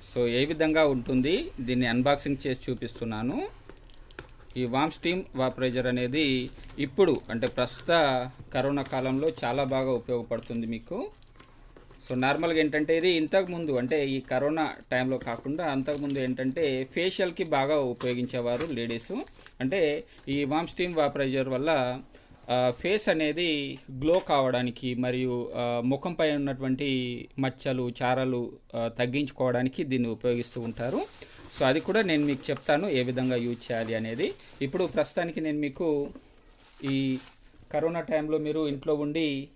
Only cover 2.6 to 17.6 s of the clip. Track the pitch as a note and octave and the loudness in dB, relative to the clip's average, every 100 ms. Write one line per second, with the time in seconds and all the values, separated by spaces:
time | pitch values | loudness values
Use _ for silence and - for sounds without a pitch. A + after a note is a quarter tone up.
2.6 | - B2 A#2+ - A2+ G#2+ A#2 G#3 G4+ - | -4 -4 -6 -6 -6 -2 -2 -2 -4 -10
3.6 | - - - - - - - - - B2 | -20 -20 -20 -20 -14 -14 -14 -20 -12 -4
4.6 | B2 B2+ D3+ - E3+ F3+ F#3+ C3 C3 B2 | -2 0 0 0 -2 -2 -4 -2 -2 0
5.6 | B2+ B2 B2+ B2 B2 C3+ D3 B2+ B2 - | 0 0 0 0 0 2 2 2 -2 -10
6.6 | - - C#3 - F#3+ C3+ - A2+ B2 - | -14 -6 -4 4 4 4 -2 -2 -2 0
7.6 | B2 - - E3+ D3 B2+ B2+ - - C3+ | -2 -2 2 4 6 2 -2 -10 -6 -2
8.6 | C3+ C#3+ C3+ C3+ B2+ C3 D#3 D#3+ B2 B2+ | 0 0 -2 -2 0 2 0 0 -2 0
9.6 | C3+ C3 C3 B2 A#2 B2 A2 A#2 A#2 A#2 | 0 0 2 0 0 -4 -2 -6 -4 -6
10.6 | A2+ A2+ A2+ F#3 G4+ - - - - - | -4 -6 -6 -8 -8 -12 -20 -20 -20 -20
11.6 | - - - - - B2+ C3 D3 E3+ D#3+ | -20 -20 -20 -20 -6 0 2 2 2 4
12.6 | D#3 D3+ D3+ E3 F3 E3+ D#3 G3 F3+ E3+ | 2 2 2 4 4 4 4 2 2 -4
13.6 | E3 B2+ B2+ D#3 C#3 C3+ C3 C3 C#3+ D#3+ | 0 0 2 0 2 -2 0 0 2 2
14.6 | D3+ - - B2+ B2+ C3 B2 A#2 C3+ D#3 | -2 -4 -2 0 0 -2 -4 -6 -6 -4
15.6 | E3 C3+ C3+ C#3+ C#3+ C#3 B2+ B2+ C3 C3 | -2 0 -2 -2 -2 -2 -2 0 -2 0
16.6 | D#3 C3 C3 - F3+ F#3 F#3 E3+ E3+ D3 | 0 0 -2 0 0 2 -2 0 0 2